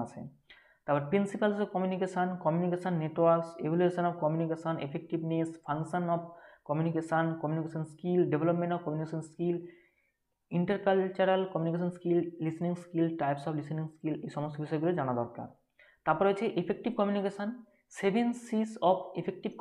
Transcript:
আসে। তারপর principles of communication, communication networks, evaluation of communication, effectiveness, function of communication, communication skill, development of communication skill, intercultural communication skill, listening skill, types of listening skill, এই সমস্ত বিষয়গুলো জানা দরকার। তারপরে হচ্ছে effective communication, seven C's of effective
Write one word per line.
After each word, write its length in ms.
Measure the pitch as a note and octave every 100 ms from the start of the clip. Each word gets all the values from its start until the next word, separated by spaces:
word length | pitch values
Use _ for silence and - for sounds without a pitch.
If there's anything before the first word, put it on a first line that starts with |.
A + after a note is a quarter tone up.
আসে। 180 | A#2 - - - - - _ _ -
তারপর 180 | C#3+ C#3+
principles 440 | G3+ G3+ G#3 G#3 G3+
of 60 | G3+
communication, 520 | F#3 F#3 F#3 F#3 F#3 F3+ F3+
communication 500 | D#3 E3+ F3+ F3 F#3 E3+
networks, 460 | D#3 D#3+ E3+ E3 E3 - D3+
evaluation 380 | E3+ F3+ F3+ F3
of 40 | E3+
communication, 520 | D#3 D#3+ D#3+ D#3+ E3 D#3+ C#3+
effectiveness, 640 | E3 - E3 E3 E3 E3 - -
function 380 | D3+ D#3 F3+ F3
of 60 | E3+ E3+ - - - -
communication, 560 | D3+ E3 D#3+ D#3+ D#3+ E3 D#3+
communication 400 | D3+ D#3+ D#3+ D#3+ D#3
skill, 280 | - F3+ F3+ D#3
development 380 | D3 E3+ E3+ F3
of 60 | F3 D#3+
communication 340 | D3+ D#3 D#3+ -
skill, 280 | - E3+ E3+ - - _ _ _ _ _ _ _ E3+
intercultural 840 | F3+ G3 G3 F#3+ F#3+ F#3+ F#3+ F#3 F#3+
communication 380 | E3 E3 F3 F3 F3
skill, 220 | F3 E3+ E3 - D#3+
listening 280 | D#3 F3 F3
skill, 220 | - E3 E3 E3
types 200 | C#3 C#3+ D#3+
of 40 | D3+
listening 300 | C#3+ D#3 D#3
skill, 200 | - D#3 D3 -
এই 40 | D3
সমস্ত 200 | D3+ D3
বিষয়গুলো 260 | D3+ D#3 E3 F3
জানা 140 | C3 A#2+
দরকার। 260 | A#2 - B2 - _ _ - _ -
তারপরে 220 | D#3+ G3
হচ্ছে 160 | G3 A3 F3
effective 320 | E3+ - A#3 -
communication, 480 | G3+ G3+ G3 G3 G#3 B3 - _ _ -
seven 260 | G3 A3 A#3+ A#3+
C's 280 | - G#3+ A3 - F3
of 100 | C#4 - -
effective 340 | F3+ F#3+ A3 -